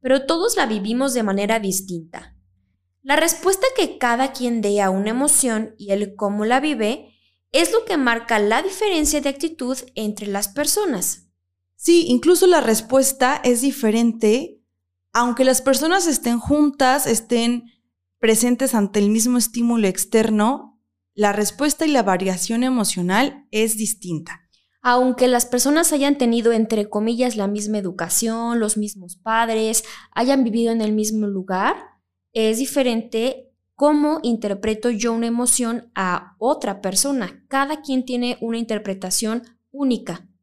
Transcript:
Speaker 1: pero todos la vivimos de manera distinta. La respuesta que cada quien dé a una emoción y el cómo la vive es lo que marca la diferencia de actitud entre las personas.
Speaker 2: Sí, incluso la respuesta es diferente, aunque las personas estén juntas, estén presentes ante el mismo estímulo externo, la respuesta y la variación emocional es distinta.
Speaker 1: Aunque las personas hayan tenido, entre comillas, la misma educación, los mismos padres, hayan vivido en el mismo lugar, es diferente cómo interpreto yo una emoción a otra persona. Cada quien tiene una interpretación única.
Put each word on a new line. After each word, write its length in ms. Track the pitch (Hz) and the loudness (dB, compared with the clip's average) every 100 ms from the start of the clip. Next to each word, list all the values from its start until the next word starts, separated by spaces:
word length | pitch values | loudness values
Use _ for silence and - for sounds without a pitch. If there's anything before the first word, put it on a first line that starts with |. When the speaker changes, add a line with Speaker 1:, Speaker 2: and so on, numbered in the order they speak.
Speaker 1:
pero 240 | 262 269 | 2 0
todos 320 | 269 330 415 440 | 2 0 0 0
la 100 | 277 | -2
vivimos 460 | 214 196 240 269 | -2 -2 -2 0
de 100 | 247 | 0
manera 360 | 214 196 202 226 | 0 0 0 0
distinta. 760 | 202 190 190 170 165 - - - _ _ _ _ _ _ | 0 -4 -6 -10 -10 -18 -18 -20 _ _ _ _ _ _
La 140 | 269 302 | -2 0
respuesta 500 | 330 - 370 381 523 523 | 2 0 0 2 0 0
que 220 | - - | -2 0
cada 340 | 247 233 269 | -2 0 -2
quien 280 | 269 247 233 | -2 -4 -2
dé 180 | 202 202 | 0 2
a 100 | 196 | 2
una 200 | 190 208 | 0 -2
emoción 640 | 233 285 - 262 220 220 - | 0 0 0 0 -2 -6 -10
y 120 | 202 | -4
el 240 | 196 208 202 | -2 -4 -4
cómo 280 | 202 208 | -4 -2
la 160 | 214 254 | 0 0
vive 520 | 302 269 214 277 - _ _ _ _ | 0 -2 -2 -4 -10 _ _ _ _
es 200 | - 339 | 0 2
lo 120 | 453 | 0
que 120 | 453 349 | 0 0
marca 420 | 254 233 233 220 | 0 0 0 0
la 240 | 208 226 | 2 2
diferencia 580 | 370 - 427 339 302 294 | 0 -2 -2 0 0 0
de 80 | 277 | -2
actitud 480 | 277 330 330 247 262 - | -4 -6 -6 -6 -6 -8
entre 320 | - 214 214 208 | -8 -8 -6 -6
las 200 | 196 196 | -6 -6
personas. 760 | - 294 415 415 220 170 - _ _ _ _ _ | -4 -2 0 -2 -2 -4 -8 _ _ _ _ _
Speaker 2:
Sí, 300 | _ - 339 233 | _ 4 4 6
incluso 380 | 247 294 349 381 | 2 4 6 6
la 140 | 339 | 6
respuesta 800 | 226 220 - 262 269 - 254 294 | 4 0 2 2 2 2 0 2
es 200 | 254 240 | 2 2
diferente, 1000 | 269 - 220 220 233 226 214 233 311 - _ _ _ _ _ | 0 0 0 2 2 2 2 2 0 -14 _ _ _ _ _
aunque 320 | 226 240 240 | 0 0 2
las 160 | 262 254 | 2 4
personas 460 | 262 269 311 381 349 | 2 2 2 2 2
estén 320 | 269 - 233 | 0 0 -2
juntas, 680 | - 294 294 277 262 269 277 | 0 2 2 4 2 2 2
estén 580 | 226 - 240 233 240 - _ _ _ _ _ | -2 0 0 0 -2 -6 _ _ _ _ _
presentes 560 | 220 220 247 247 269 | 2 2 2 2 0
ante 260 | 226 202 208 | 2 2 2
el 100 | 202 | 2
mismo 280 | 214 226 247 | 2 2 0
estímulo 500 | - 240 233 233 202 | 0 -2 0 2 2
externo, 920 | 190 - 226 220 214 214 277 - _ _ _ _ | 0 0 2 2 2 2 0 -8 _ _ _ _
la 180 | - 208 | 0 0
respuesta 520 | 202 208 - 294 277 320 | 2 -2 0 -2 0 2
y 40 | |
la 120 | 285 | 2
variación 600 | 202 185 190 180 - 226 | 2 0 0 -2 -2 -2
emocional 840 | 254 254 202 - 175 196 277 - _ | 0 0 0 -2 0 2 0 -2 _
es 260 | 214 220 220 | -2 -2 -2
distinta. 680 | 214 - 180 160 160 - _ _ _ _ | -6 -6 -8 -8 -8 -18 _ _ _ _
Speaker 1:
Aunque 460 | 247 247 254 247 254 | 2 2 2 2 2
las 160 | 247 | 2
personas 480 | 240 247 262 302 330 | 0 0 2 2 2
hayan 240 | 302 277 285 | 2 2 2
tenido, 360 | 240 233 226 | 2 2 2
entre 360 | 226 220 220 208 | 2 0 0 -2
comillas, 480 | 208 220 233 247 220 | -2 -2 0 -2 0
la 100 | 196 | -4
misma 280 | 208 208 214 | -4 -4 -4
educación, 840 | 190 185 170 - 226 226 233 233 | -4 -6 -4 -2 -2 -2 -2 -2
los 180 | 214 220 | 0 -2
mismos 380 | 208 202 175 - | -4 -8 -18 -14
padres, 680 | - 226 233 220 220 220 - - - | -2 0 2 0 0 -2 -6 -18 -12
hayan 300 | - 247 277 | -2 2 2
vivido 280 | 240 220 233 | 2 2 0
en 80 | 226 | 0
el 120 | 214 | 0
mismo 340 | 214 214 220 208 | 0 -2 -2 -2
lugar, 500 | 196 190 185 220 359 - _ _ _ _ | -4 -4 -2 -2 -2 -10 _ _ _ _
es 260 | - 220 226 | -2 0 0
diferente 920 | 269 294 254 226 226 220 240 262 - _ _ | -2 0 0 0 -4 -4 -2 -4 -14 _ _
cómo 460 | - 285 294 294 320 | 0 2 4 2 0
interpreto 680 | 240 226 208 196 214 214 240 | -2 -2 -2 -4 -4 -2 -2
yo 240 | 220 233 | -2 -2
una 140 | 226 233 | -2 -2
emoción 640 | 233 247 - 240 233 - | -2 0 0 -2 -4 -8
a 420 | - 185 180 - _ | -4 -2 -4 -8 _
otra 420 | 233 302 - 196 | -2 -2 -4 -6
persona. 640 | 190 190 277 277 190 - _ | -4 -2 -2 -2 -4 -10 _
Cada 340 | 269 277 311 | -4 -2 -4
quien 220 | 294 262 254 | -4 -4 -2
tiene 320 | 247 247 247 | -4 -4 -4
una 160 | 226 233 | -6 -6
interpretación 840 | 226 214 208 190 190 - 220 233 240 _ _ | -4 -6 -6 -8 -4 -4 -2 -4 -8 _ _
única. 560 | 269 277 233 - 170 - _ | -4 -2 -2 -4 -14 -16 _